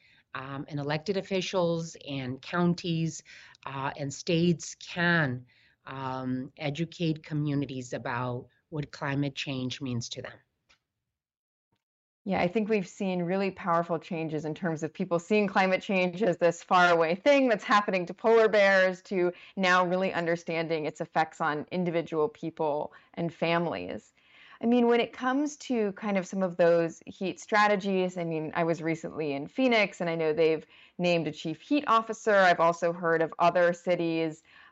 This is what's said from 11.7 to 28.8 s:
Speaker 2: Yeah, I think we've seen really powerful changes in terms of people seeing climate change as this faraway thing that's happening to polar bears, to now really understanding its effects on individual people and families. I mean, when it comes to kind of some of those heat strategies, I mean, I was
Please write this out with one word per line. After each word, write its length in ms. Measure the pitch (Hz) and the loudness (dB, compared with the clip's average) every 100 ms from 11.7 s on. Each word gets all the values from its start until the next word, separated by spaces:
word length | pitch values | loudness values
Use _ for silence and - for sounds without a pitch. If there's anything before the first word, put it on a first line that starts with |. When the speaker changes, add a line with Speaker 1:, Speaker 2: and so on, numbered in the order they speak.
| _ _ _ _ _ - | _ _ _ _ _ -4
Speaker 2:
Yeah, 160 | 180 | 0
I 60 | 175 | 0
think 220 | 220 208 | 0 0
we've 180 | 220 175 | -2 -2
seen 360 | - 196 180 | -6 -4 -2
really 260 | 170 190 196 | -2 -2 -2
powerful 480 | 185 196 170 170 165 | -4 0 0 0 -4
changes 480 | - 165 160 156 151 | -4 -6 -4 -4 -6
in 80 | |
terms 300 | 151 175 156 | -6 -4 -4
of 100 | 156 | -6
people 240 | - 185 170 | -6 -2 -2
seeing 300 | - 214 202 | 0 0 2
climate 340 | 202 190 185 | 2 2 0
change 400 | - 190 180 175 | 0 0 0 0
as 160 | 214 165 | -2 2
this 240 | 170 170 | 2 0
faraway 540 | - 185 175 170 160 185 | 2 4 6 4 2 2
thing 320 | 294 285 262 | 4 4 4
that's 160 | 208 | 0
happening 420 | - 208 208 190 175 | 2 2 2 -2 -4
to 80 | |
polar 340 | 185 226 226 220 | -2 4 6 6
bears, 540 | 208 196 196 185 180 | 6 6 6 4 0
to 280 | - 190 175 170 - - | -4 0 0 -2 -12 -2
now 280 | 185 180 | 2 4
really 300 | 180 185 190 | 4 2 0
understanding 720 | - 170 170 - 165 160 160 147 | 0 0 -2 -2 -4 -2 -2 -4
its 160 | - | -6
effects 400 | 160 170 160 - | -4 -2 -2 -2
on 240 | 160 147 - | -4 -4 -4
individual 560 | 185 180 170 160 160 151 | -2 0 -2 -2 0 -2
people 680 | - 165 - 156 147 - - _ - | -2 -10 -4 -4 -2 -6 -12 _ -8
and 180 | 170 | -8
families. 800 | - 165 170 175 95 - 214 - _ _ _ - - | -4 0 0 0 -4 -6 -10 -12 _ _ _ -20 -6
I 60 | 233 | 2
mean, 180 | 247 233 | 4 4
when 120 | 233 | 4
it 120 | 226 | 2
comes 440 | - 254 269 294 - | -2 -2 0 -2 -6
to 340 | - 247 208 | -4 -2 -2
kind 240 | 196 214 196 | -2 -2 -2
of 100 | 180 | -2
some 160 | 196 | -4
of 120 | 190 175 | -4 2
those 460 | 170 170 165 165 - | 4 4 2 -4 -18
heat 320 | - 190 - | -8 -6 -6
strategies, 760 | - 208 208 208 196 190 185 180 | 0 4 4 2 0 0 0 -4
I 100 | 170 | -4
mean, 260 | 160 156 | -4 -4
I 100 | - | -2
was 200 | 165 160 | 0 0